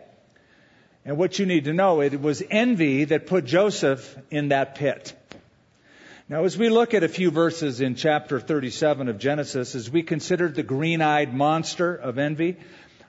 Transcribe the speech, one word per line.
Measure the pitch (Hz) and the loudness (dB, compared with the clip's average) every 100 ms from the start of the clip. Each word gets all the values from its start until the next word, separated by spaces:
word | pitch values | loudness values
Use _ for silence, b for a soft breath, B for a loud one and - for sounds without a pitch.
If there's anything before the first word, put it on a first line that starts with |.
| - _ _ b b b b b b b | -20 _ _ b b b b b b b
And | - 147 | -6 -2
what | 180 185 | -2 0
you | 196 | 0
need | 175 143 | 2 0
to | |
know, | 165 196 160 | 2 4 4
it | 143 139 | 2 2
was | 147 139 185 | -2 -2 0
envy | 214 247 214 151 135 147 | 0 2 2 2 2 2
that | 151 - | 0 0
put | 185 131 | -2 2
Joseph | 165 208 - 147 135 - - - | 2 2 2 0 0 -4 -20 -8
in | 147 147 | -4 0
that | 139 135 - | 0 0 -2
pit. | 143 - - - - - _ _ _ _ B B B B B | -4 -4 -8 -20 -20 -20 _ _ _ _ B B B B B
Now, | 147 | -2
as | 180 165 | 0 2
we | 233 | 4
look | 226 233 | 4 4
at | 214 | 2
a | 160 | 0
few | 165 180 | 0 0
verses | 156 165 165 151 120 | 2 2 0 -4 -2
in | 131 120 | -2 0
chapter | 156 151 - 139 | 0 0 0 -6
thirty-seven | - 151 127 - 156 139 127 | -2 -4 -4 -2 0 0 -2
of | 104 | -2
Genesis, | 123 151 139 135 123 | -2 -2 -2 -6 -6
as | 131 113 | -8 -4
we | 160 | -2
consider | 165 160 - 180 175 | -2 -4 -2 0 0
the | 147 | -2
green-eyed | 139 135 160 165 156 147 143 | -4 -2 0 0 2 2 0
monster | 127 143 160 160 - 175 175 | 0 2 2 -2 -2 -2 -2
of | 131 120 | -6 -2
envy, | 147 151 170 180 B B B B | -2 -2 -4 -4 B B B B